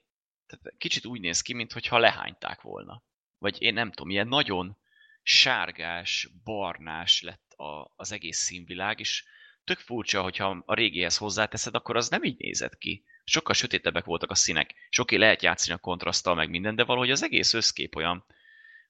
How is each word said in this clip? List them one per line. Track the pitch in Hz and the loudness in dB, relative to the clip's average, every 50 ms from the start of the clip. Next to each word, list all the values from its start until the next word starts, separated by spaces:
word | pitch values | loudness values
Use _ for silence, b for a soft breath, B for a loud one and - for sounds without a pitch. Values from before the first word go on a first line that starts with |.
| _ _ _ _ _ _ _ _ _ | _ _ _ _ _ _ _ _ _
tehát | - - - - - - _ | -20 -20 -18 -16 -18 -12 _
kicsit | - 131 - 131 - | -6 -4 -4 -4 -4
úgy | 110 123 113 | -8 -10 -6
néz | 90 85 85 - | -4 -2 -2 -2
ki, | - - 82 | -2 -4 -6
minthogyha | 80 - - - 123 - - 123 117 | -8 -8 -8 -8 -8 -4 0 4 6
lehányták | 113 107 - - 50 - - - - - - - | 6 6 6 4 -2 -10 -10 -10 -10 -10 -10 -10
volna. | - 52 50 50 50 50 - 117 _ _ _ _ _ _ _ _ | -12 -12 -12 -12 -12 -14 -16 -18 _ _ _ _ _ _ _ _
Vagy | - 101 - - | -4 -4 -2 2
én | - 113 104 | 0 2 2
nem | 113 117 101 | 2 -2 -4
tudom, | - - - 85 | -6 -8 -6 -2
ilyen | 95 101 104 117 | 0 0 0 2
nagyon | 131 147 147 - 98 90 90 95 104 b b b b b b b b b | 2 2 2 2 0 -2 -2 -4 -8 b b b b b b b b b
sárgás, | b - - - - 135 127 107 85 90 85 87 82 85 85 87 92 - - - - 67 92 90 - | b 4 6 6 6 6 4 2 0 -2 -4 -6 -6 -6 -6 -6 -4 -4 -4 -4 -4 -8 -12 -14 -10
barnás | 110 110 101 98 87 85 - 78 80 80 80 85 87 - - | -6 -4 -4 -2 -4 -4 -6 -8 -8 -8 -2 2 2 2 2
lett | 90 85 87 - _ _ | 0 -4 -12 -14 _ _
a, | _ - 73 76 73 76 69 - _ | _ -12 -12 -10 -10 -10 -12 -16 _
az | - 95 - | -12 -10 -10
egész | 104 101 87 82 80 - | -8 -8 -8 -6 -4 -2
színvilág, | - - 90 90 87 87 90 90 95 104 110 - | -4 -4 -4 -8 -12 -10 -6 -4 -4 -4 -4 -4
és | 107 - - - b b b b b b b b _ | -4 -4 -4 -4 b b b b b b b b _
tök | - 185 - | -6 -6 -6
furcsa, | - - 120 117 101 - - 98 | -6 -6 -6 -6 -2 0 0 0
hogyha | 92 92 - - 104 95 95 87 - | 0 -2 -2 -2 -2 -2 -2 -4 -2
a | - 104 | -2 2
régihez | 110 117 101 73 87 87 85 - | 2 2 2 2 0 0 2 0
hozzáteszed, | - 107 104 92 104 107 - - - - 120 - | 0 0 -2 0 0 0 0 -2 -4 -4 -2 -4
akkor | 123 - - 113 | -4 -2 0 0
az | 117 120 - | 0 0 0
nem | 165 269 175 | 0 -2 0
így | 147 123 - | -2 -4 -4
nézett | - - - - 60 - - - | -8 -6 -4 -4 -6 -6 -8 -8
ki. | - - 90 - b b b b b | -8 -8 -8 -8 b b b b b
Sokkal | - - - - - 95 | 0 0 2 2 2 2
sötétebbek | - - 123 - 92 - 87 82 85 - | 2 2 0 0 0 0 0 0 0 -2
voltak | - 85 82 - - | -2 -2 -4 -2 0
a | 95 | 2
színek, | - - - 85 76 73 - B B B B | 2 2 4 2 0 0 0 B B B B
és | - - | 0 0
oké, | 127 - 117 | 2 2 4
lehet | 92 107 110 92 - | 6 8 6 6 6
játszani | - 85 85 - - - 85 | 4 2 2 2 0 -2 -2
a | 85 | -4
kontraszttal, | - 90 87 85 87 85 85 - - 92 87 | -4 -4 -4 -4 -2 -2 -2 0 2 2 2
meg | 82 80 80 | 2 2 0
minden, | 85 85 95 107 107 | -2 -2 -2 -2 0
de | 113 120 | 0 2
valahogy | - 123 123 127 123 | 2 2 2 2 2
az | 135 - | 2 0
egész | 311 311 - - - - - | 0 0 2 2 4 4 2
összkép | 113 - - - - 67 - - | 2 2 0 0 -2 -6 -6 -4
olyan, | 80 80 85 87 90 - B B B B B B B B B B B B | -2 -2 -2 -2 -4 -8 B B B B B B B B B B B B